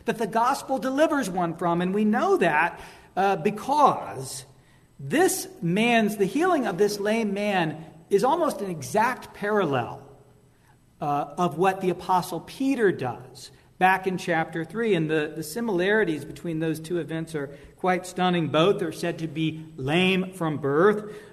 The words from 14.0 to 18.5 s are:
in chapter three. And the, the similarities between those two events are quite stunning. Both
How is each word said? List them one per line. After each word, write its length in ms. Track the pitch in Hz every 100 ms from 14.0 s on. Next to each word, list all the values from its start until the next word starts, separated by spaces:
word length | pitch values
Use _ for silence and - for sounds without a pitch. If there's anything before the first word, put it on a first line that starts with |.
| 190
in 100 | 180
chapter 460 | - 160 160 165
three. 300 | 160 208 226
And 140 | 175 156
the, 240 | 156 151 156
the 60 |
similarities 800 | 156 233 233 175 190 214 185 151
between 340 | 156 139 175 160
those 220 | 160 156
two 180 | 160 175
events 380 | 143 160 160 156
are 200 | 139 - - -
quite 300 | 185 180 180
stunning. 420 | - 180 175
Both 340 | 147